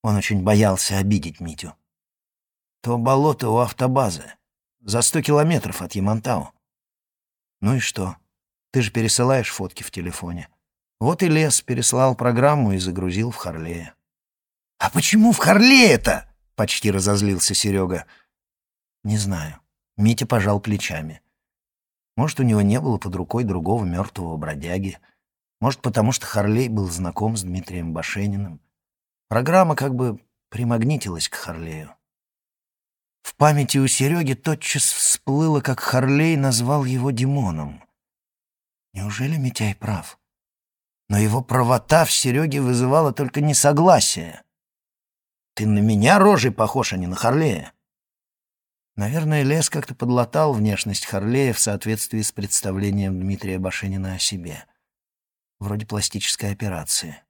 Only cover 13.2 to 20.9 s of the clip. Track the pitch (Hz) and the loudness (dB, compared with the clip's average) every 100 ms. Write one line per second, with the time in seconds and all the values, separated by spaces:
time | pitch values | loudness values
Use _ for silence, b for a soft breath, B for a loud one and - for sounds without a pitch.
13.2 | 117 113 90 80 80 85 82 _ _ _ | -4 -6 -10 -8 -10 -10 -14 _ _ _
14.2 | _ _ _ _ _ _ - 170 - 214 | _ _ _ _ _ _ -2 0 2 6
15.2 | 226 - 247 202 247 269 226 127 - 76 | 6 6 4 6 8 8 8 6 2 -2
16.2 | - _ _ - 104 - 107 95 98 101 | -6 _ _ -4 -2 0 0 0 0 2
17.2 | 101 92 - 98 104 98 92 87 - b | 0 0 0 0 0 0 0 -4 -8 b
18.2 | b _ _ _ _ _ _ _ 104 107 | b _ _ _ _ _ _ _ -4 -2
19.2 | 101 87 78 73 _ _ _ - 107 113 | -2 -4 -8 -14 _ _ _ 2 2 2
20.2 | 131 117 98 101 110 104 - | 0 0 2 0 -2 -4 -4